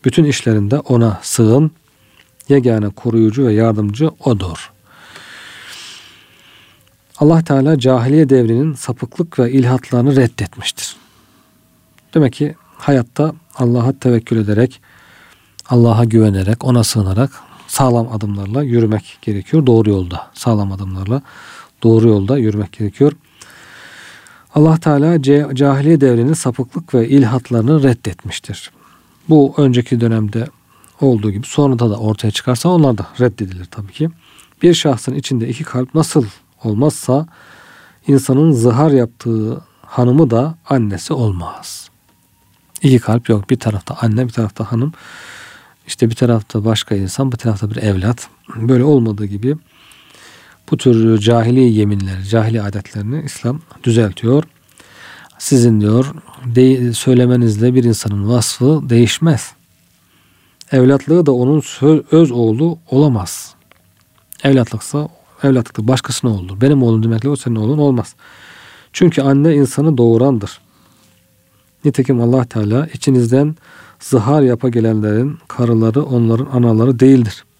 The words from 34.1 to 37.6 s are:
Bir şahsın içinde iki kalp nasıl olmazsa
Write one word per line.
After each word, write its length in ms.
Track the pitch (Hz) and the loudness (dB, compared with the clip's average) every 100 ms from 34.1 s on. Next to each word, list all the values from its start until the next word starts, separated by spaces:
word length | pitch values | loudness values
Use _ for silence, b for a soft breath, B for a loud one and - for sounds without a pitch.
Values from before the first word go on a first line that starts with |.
| - b b b _ | -8 b b b _
Bir 120 | - | 2
şahsın 400 | 160 151 120 - | 4 0 -2 -4
içinde 340 | 139 - 127 117 | -8 -4 -4 -4
iki 160 | 117 | -8
kalp 300 | 160 123 127 | -6 -6 -2
nasıl 300 | 160 160 160 107 - _ _ | -2 0 0 -2 -10 _ _
olmazsa 640 | 113 104 151 - - 135 165 B B B | -6 0 -2 -2 -2 -2 -2 B B B